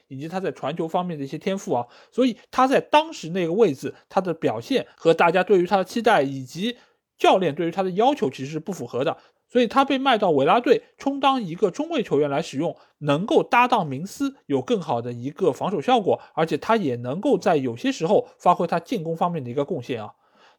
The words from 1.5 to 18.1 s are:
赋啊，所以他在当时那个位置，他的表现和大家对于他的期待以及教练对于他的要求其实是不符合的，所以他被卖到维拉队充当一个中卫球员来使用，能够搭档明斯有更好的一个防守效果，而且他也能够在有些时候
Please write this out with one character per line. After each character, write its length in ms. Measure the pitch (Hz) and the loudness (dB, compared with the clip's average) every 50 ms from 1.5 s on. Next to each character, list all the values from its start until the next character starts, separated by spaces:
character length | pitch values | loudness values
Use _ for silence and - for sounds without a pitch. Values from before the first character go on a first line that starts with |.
| 190 | -4
赋 160 | 190 - 185 135 | -4 -4 -2 -2
啊， 120 | 120 120 - _ - _ _ | -2 -2 -6 _ -20 _ _
所 140 | - 233 262 | -2 0 0
以 100 | 247 - - _ _ | 0 0 -4 _ _
他 160 | - 254 254 | 0 2 2
在 140 | 262 277 - | 4 4 2
当 320 | - - - 302 320 330 302 | 2 4 2 2 2 2 -6
时 160 | - - 156 | -12 -10 -6
那 160 | 175 190 170 | -4 -2 -2
个 80 | 160 175 | 0 2
位 200 | 226 226 165 131 | 4 4 2 2
置， 200 | - 143 127 - - _ _ | -2 -8 -10 -10 -12 _ _
他 100 | - 196 | -4 -2
的 140 | 185 180 160 | -2 -2 -4
表 260 | - 160 131 110 117 | -2 -2 -2 -2 -2
现 260 | - - 269 185 - - _ | -4 -2 -2 -2 -2 -4 _
和 180 | _ - 165 165 | _ 2 2 4
大 160 | 165 175 170 | 6 4 4
家 120 | 175 180 180 | 4 2 2
对 160 | - 202 175 | 4 4 4
于 80 | 180 | 4
他 100 | 180 202 | 2 2
的 60 | 190 185 | 0 0
期 180 | - - 240 | 0 -4 0
待 220 | 220 240 202 160 135 | 2 4 4 4 2
以 200 | 139 135 135 127 | 0 -4 -8 -10
及 320 | - - 165 208 240 240 - _ _ _ _ _ _ _ | -10 -8 -6 -6 -6 -8 -10 _ _ _ _ _ _ _
教 200 | - - 349 240 | 2 4 4 4
练 160 | 190 185 147 139 | 4 2 0 -2
对 140 | 170 170 | -2 -4
于 40 | 170 | -2
他 120 | 170 196 190 | -2 -2 -4
的 60 | 185 | -2
要 220 | 175 202 233 277 302 | 0 2 2 2 2
求 160 | - 208 131 | 0 -2 -4
其 160 | - - 131 | -4 -6 -10
实 60 | 143 | -8
是 80 | 160 151 | -8 -8
不 120 | - 208 | -8 -8
符 140 | 175 147 123 | -10 -8 -8
合 180 | - - 120 143 | -6 -4 -4 -2
的， 140 | 156 - - _ _ _ _ _ _ | -2 -4 -6 _ _ _ _ _ _
所 120 | - 247 | 0 2
以 60 | 240 | 2
他 160 | 214 - 269 277 | 2 2 2 2
被 140 | 269 277 | 2 2
卖 200 | 262 269 277 233 | 0 2 2 2
到 120 | 208 214 175 | 2 2 2
维 140 | 151 135 139 | 2 4 4
拉 140 | 170 208 247 | 4 4 4
队 240 | 240 294 202 - - _ _ | 4 2 2 2 0 _ _
充 220 | - - 277 285 277 | -6 -6 -4 -2 0
当 220 | 285 269 269 254 | 0 0 0 0
一 140 | 208 156 170 | -4 -6 -4
个 160 | - 214 175 | -2 -2 -2
中 180 | - - 311 339 | -2 -2 -6 -4
卫 140 | 339 262 - | -2 -4 -2
球 160 | - 151 139 | 0 0 0
员 100 | 151 143 | 0 0
来 120 | 139 147 | 0 -4
使 160 | - - 139 | -4 -4 -6
用， 180 | 131 170 156 - _ _ _ _ - | -6 -4 -6 -6 _ _ _ _ -6
能 260 | 147 147 143 160 208 | -2 0 0 0 0
够 160 | 262 320 202 | 2 2 2
搭 260 | - - 254 240 247 | 2 4 4 4 4
档 200 | 247 254 214 165 | 4 2 0 0
明 180 | 139 131 143 180 | -2 -6 -8 -10
斯 300 | - - - 277 277 - _ _ | -10 -6 -6 -6 -6 -6 _ _
有 160 | - 139 131 | -2 -2 -2
更 200 | 123 - 240 190 | 0 0 -2 -2
好 200 | 160 165 120 120 | -2 -2 -4 -4
的 100 | 120 123 120 | -4 -6 -8
一 160 | 117 123 143 | -8 -10 -10
个 220 | - - 190 151 | -4 0 0 0
防 200 | 123 - 131 180 | 0 0 -4 -4
守 100 | 208 151 | -4 -2
效 180 | - 240 262 233 | 0 2 2 2
果， 200 | 180 139 110 - - - - | 2 0 -2 -2 -4 -8 -4
而 120 | 151 165 | -2 -2
且 120 | 165 156 | -2 -2
他 180 | 143 - - 233 | -4 0 0 0
也 200 | 220 175 131 120 | 0 0 -2 -4
能 220 | 120 120 123 147 190 | -4 -6 -6 -6 -2
够 180 | 247 294 220 | 0 0 0
在 180 | 185 - 202 165 | 2 2 2 0
有 180 | 143 131 120 117 | 2 0 -4 -6
些 160 | - - 277 | -4 -4 -4
时 140 | 269 - 160 | -4 -2 0
候 220 | 175 | 2